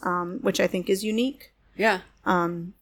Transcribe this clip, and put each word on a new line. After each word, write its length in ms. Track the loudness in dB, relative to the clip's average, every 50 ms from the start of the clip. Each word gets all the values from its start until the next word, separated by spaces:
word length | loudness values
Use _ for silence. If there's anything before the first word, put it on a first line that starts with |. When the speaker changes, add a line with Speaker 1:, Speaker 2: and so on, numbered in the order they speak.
| -2
Speaker 1:
um, 320 | -2 -2 -2 -2 -4 -6 -2
which 180 | -2 0 2 2
I 60 | 2
think 220 | 0 0 -2 0 0
is 160 | 0 0 0
unique. 480 | 0 0 0 0 -2 -4 -8 -16 -20 _ _ _ _ -4
Speaker 2:
Yeah. 240 | 0 2 2 2 0 -4 -12 _ _ -2
Speaker 1:
Um, 500 | 2 2 2 2 0 -2 -4 -8 -10 -12 _